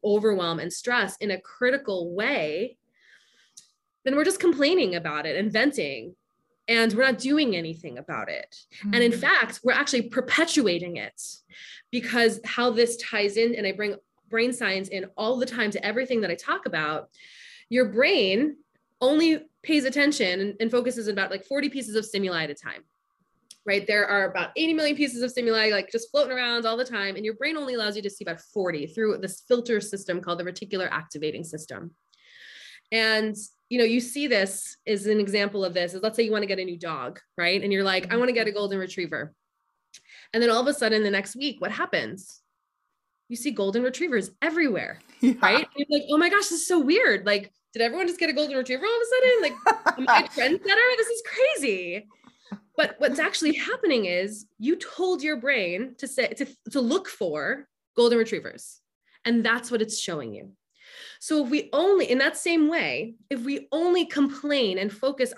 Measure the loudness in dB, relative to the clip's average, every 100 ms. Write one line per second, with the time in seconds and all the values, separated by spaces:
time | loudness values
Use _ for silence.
0 | 0 2 2 2 0 -2 -6 -6 -2 0
1 | -2 -4 -4 -6 -8 -2 0 0 -2 -4
2 | -4 -2 -2 -2 -2 -4 -6 -8 _ _
3 | _ -20 _ _ _ -20 _ _ _ _
4 | 0 2 2 4 2 4 4 4 2 0
5 | -4 -4 -2 -2 0 2 2 2 -4 -6
6 | -10 -18 _ _ _ _ 0 4 4 4
7 | 2 2 0 2 2 0 -4 -8 -12 -14
8 | -8 -8 -6 -8 -10 -20 -20 -10 -2 4
9 | 4 4 2 4 2 0 0 2 2 0
10 | 0 -4 0 2 2 4 2 0 -4 -8
11 | -10 -12 -16 -16 _ -20 -20 -20 _ -6
12 | -2 4 4 2 -6 0 0 4 2 0
13 | -4 -2 0 2 0 0 -4 -2 -6 -6
14 | _ _ _ -2 0 0 -2 -2 -4 -8
15 | -8 -4 -2 0 -2 -2 -2 -2 -4 -2
16 | -2 -2 -2 -4 -4 -4 -2 -4 -2 -4
17 | -8 _ -20 -20 -20 -20 -2 2 2 4
18 | 4 4 4 2 0 -4 _ _ _ _
19 | 2 4 4 2 -2 _ 0 2 2 2
20 | 2 2 0 0 -4 -2 0 0 0 -4
21 | -4 -2 -2 -4 -4 -2 -2 -4 -4 -4
22 | -2 -4 -2 -2 -4 -8 -12 -14 -18 _
23 | _ _ _ _ _ -14 -2 -2 2 2
24 | 4 2 2 -2 -4 -2 0 2 0 2
25 | 0 0 -4 0 0 2 2 2 -2 -6
26 | -2 0 0 0 -2 0 0 -2 -2 -2
27 | -4 -4 -6 -4 -4 -4 -4 -2 -4 -4
28 | -6 -8 -8 -10 -8 -4 -2 -2 -6 -2
29 | 0 0 -4 -10 _ 0 2 -2 -2 -10
30 | -6 -6 -4 -6 -6 -10 -8 -4 -4 -6
31 | -8 -8 -8 -8 -12 -14 -14 -14 -14 -18
32 | _ _ _ -20 -20 -20 -20 -20 _ 0
33 | 2 2 0 -4 -12 _ _ 2 4 2
34 | -2 -4 0 2 0 -4 -12 -12 -4 -2
35 | 0 0 2 0 0 -2 -2 -2 -4 -2
36 | -4 0 0 0 -2 -4 -4 -8 -8 -6
37 | -8 -12 _ -2 0 0 0 0 2 0
38 | 0 0 2 2 0 -2 -2 -4 -4 -6
39 | -6 -6 -8 -14 _ _ _ _ _ -20
40 | _ -20 -4 2 4 4 2 2 2 2
41 | 2 0 -4 -6 -6 -4 -6 -4 -2 -2
42 | -4 -10 -16 -20 _ _ _ _ _ _
43 | _ _ _ -6 -6 -2 0 0 -2 -2
44 | -2 0 -2 -4 -2 0 0 0 -4 -12
45 | _ 2 2 4 4 4 0 -6 0 0
46 | 2 4 4 4 2 -2 2 2 4 4
47 | 4 2 2 0 -2 _ _ -2 0 0
48 | -2 0 0 0 0 -2 -2 -2 0 0
49 | 2 4 6 4 2 2 2 4 0 0
50 | 4 4 4 0 0 0 2 4 4 4
51 | 0 -2 -8 2 2 2 0 -2 -4 -8
52 | -10 _ -20 _ _ -18 _ 0 0 2
53 | 0 2 -2 0 0 0 -2 -2 2 2
54 | 2 -2 -2 -8 -18 _ -2 -2 -4 -4
55 | -2 0 -2 -2 0 0 0 -4 -6 -8
56 | -6 -2 -2 -2 -8 -8 -6 -2 0 0
57 | -2 -6 -4 -2 -4 -4 -8 _ _ 4
58 | 4 4 2 -2 -8 -16 -20 -20 _ _
59 | _ _ 0 2 4 0 0 -2 -2 -4
60 | -6 -6 -8 -12 -16 -20 _ _ -20 -20
61 | -20 -16 -2 0 2 0 0 0 4 4
62 | 4 4 2 0 0 2 4 2 -2 -2
63 | -6 -12 _ -6 -4 -6 -4 -2 2 2
64 | 0 0 0 0 -2 0 0 0 -4 -2
65 | -4 -2 -4